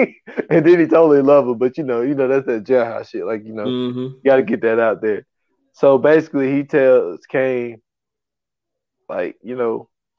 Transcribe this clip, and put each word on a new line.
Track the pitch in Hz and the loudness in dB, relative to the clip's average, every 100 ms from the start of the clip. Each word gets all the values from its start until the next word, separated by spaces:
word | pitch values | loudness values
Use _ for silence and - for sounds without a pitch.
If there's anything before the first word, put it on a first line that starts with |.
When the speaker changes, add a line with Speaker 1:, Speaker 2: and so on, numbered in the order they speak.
| - - - - - | -2 -4 -12 -12 -2
Speaker 1:
and | 170 | 2
then | 156 175 | 4 4
he | 160 | 4
totally | 160 160 143 | 4 4 4
love | 139 143 127 | 4 4 2
her, | |
but, | 113 127 165 | -2 -4 -4
you | |
know, | 135 117 | -6 -4
you | 131 | -2
know, | 143 131 | -2 0
that's | 135 135 | 0 -2
that | 113 | -6
jailhouse | 101 127 117 107 113 | 0 0 0 -6 -12
shit. | 107 90 | -10 -8
Like, | 110 | -8
you | 110 | -10
know, | 110 110 | -10 -8
Speaker 2:
Mm-hmm. | 127 123 123 | -6 -6 -8
Speaker 1:
you | 127 127 | -10 -4
gotta | 139 131 | 2 2
get | 120 98 | 0 -2
that | 113 113 | -2 0
out | 113 98 | 0 -2
there. | 110 101 - _ _ _ _ | -4 -6 -10 _ _ _ _
So | _ 143 135 | _ 2 4
basically, | 147 160 160 143 135 | 4 2 2 -4 -2
he | 139 | -2
tells | 139 151 131 127 87 80 _ | -2 2 4 4 2 -8 _
Kane, | 139 131 123 120 113 _ _ _ _ _ _ _ _ _ _ _ _ - | -4 -4 -4 -8 -14 _ _ _ _ _ _ _ _ _ _ _ _ -12
like, | 95 90 - | -8 -8 -10
you | 98 127 | -12 -6
know, | 117 113 - _ _ | -6 -6 -10 _ _